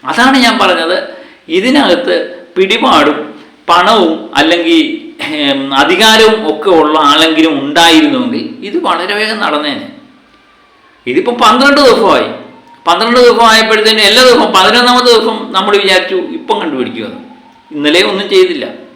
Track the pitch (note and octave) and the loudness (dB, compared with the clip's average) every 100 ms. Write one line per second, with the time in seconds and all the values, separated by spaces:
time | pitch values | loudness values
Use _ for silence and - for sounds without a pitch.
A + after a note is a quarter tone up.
0 | C3 - B3+ C4+ A#3+ A#3 F#3+ E3+ E3 F#3 | -6 -2 2 2 0 0 0 0 -2 -4
1 | - - - - - E3+ A#3 D4 A3 F3 | -6 -16 -20 -20 -4 -2 0 0 2 0
2 | - - - - - - F#3+ A3 - E3 | 0 -4 -4 -12 -10 -2 0 0 2 2
3 | D3 D3 D3+ - - _ - E3+ F#3+ A3 | 2 -2 -10 -16 -20 _ 0 0 2 2
4 | E3 D#3+ - C#3 D#3 E3+ E3 E3 C#3+ - | 0 -2 -6 -2 0 0 2 0 0 -6
5 | - - - D4+ C#3+ C#4 C#4 C4+ D4+ - | -14 -14 -10 -4 -2 -2 -2 0 0 2
6 | A3 A3 A3 G#3+ D#3+ D#3 G3+ E3+ D3+ D#3 | 2 4 2 2 -2 -4 0 2 2 2
7 | D3 D3+ D#3+ D#3 D#3+ C#3+ C#3 D3+ E3 D#3+ | 2 2 2 2 0 0 -2 2 4 4
8 | D3 C3+ B3 - - - G3+ E4+ D#4+ E3+ | 2 0 -4 -6 -8 -12 -8 -4 -2 -4
9 | F#3 G#3 G#3+ A3 F3+ D3+ D3 C3 - - | -4 -4 -4 -4 -4 -4 -6 -8 -12 -20
10 | - _ _ _ _ _ _ _ _ _ | -20 _ _ _ _ _ _ _ _ _
11 | - C#3 A#3+ A#3+ A#3 A#3+ C#4 C#4 C4+ A3 | -4 -2 -2 0 2 2 2 4 4 4
12 | G3 C3+ G#2+ - - - - - - F3+ | 2 0 -2 -10 -16 -20 -20 -8 -4 -2
13 | A3+ B3 A#3+ A3 A#3 A3 A3 G#3+ G#3+ A3 | 0 4 4 4 4 4 2 0 0 2
14 | G3+ A3+ B3+ A3+ G3+ F#3 F#3+ A#3 B3 B3 | 2 4 4 4 2 2 2 2 2 2
15 | B3 A3+ - G#3+ - F#3+ G3+ G3+ G3 F#3 | 4 2 2 -6 -6 -4 0 0 2 0
16 | F#3 F#3 E3 E3 - G3+ F3 C3+ A2+ A2+ | 0 -6 -6 -10 -6 -6 -4 -6 -8 -8
17 | G#2 - - - - _ _ D3+ D3 E3 | -12 -14 -20 -20 -20 _ _ -6 -2 0
18 | G#3 G3 G3 F#3+ F#3 D#3 G#2+ - - | 0 -4 0 2 2 -2 -10 -14 -20